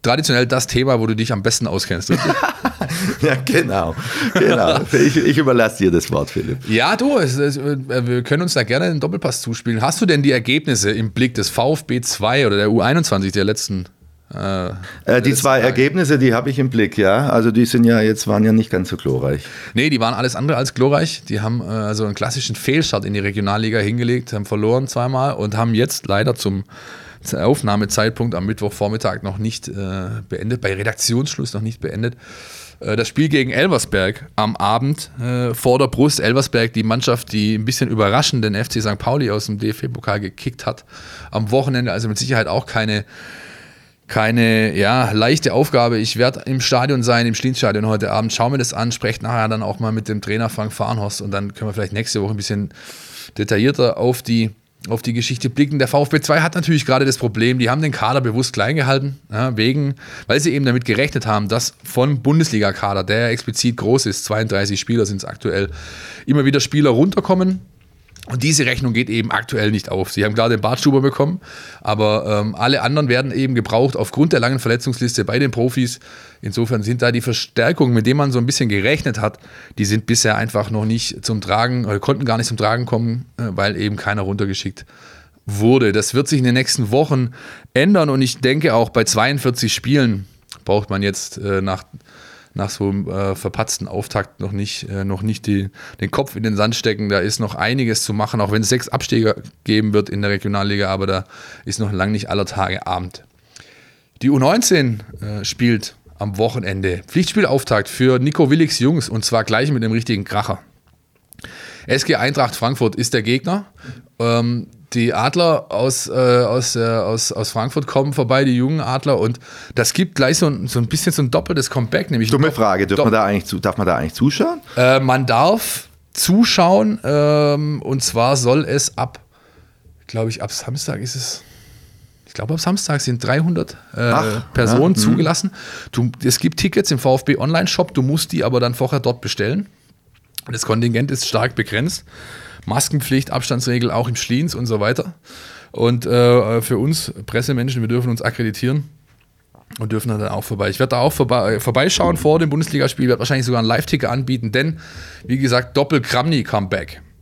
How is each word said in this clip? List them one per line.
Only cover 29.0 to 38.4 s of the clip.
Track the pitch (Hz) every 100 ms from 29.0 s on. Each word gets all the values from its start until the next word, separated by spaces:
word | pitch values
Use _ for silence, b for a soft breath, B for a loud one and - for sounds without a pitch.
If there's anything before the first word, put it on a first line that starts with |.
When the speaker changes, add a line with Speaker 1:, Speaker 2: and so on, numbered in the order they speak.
| 107 92
Speaker 1:
noch | 98 95
nicht, | 107 113 -
äh, | 98 95 95 92 110 -
beendet, | - 107 120
bei | 98
Redaktionsschluss | 95 107 107 - 117 147 - 135
noch | 101
nicht | 110 117
beendet. | 80 104 120 123 B B B B B B
Äh, | -
das | 107 113
Spiel | - 156
gegen | 147 127
Elversberg | 127 185 135 - 98 95 110 - -
am | 107
Abend, | 107 98 113 135 147 - -
äh, | 123 123 123
vor | 117 127 127
der | 131
Brust. | 120 147 -
Elversberg, | 107 127 131 117 117
die | 113
Mannschaft, | 110 117 123 117 -
die | 107 104
ein | 110
bisschen | 110 - 131
überraschend | 110 101 120 147 127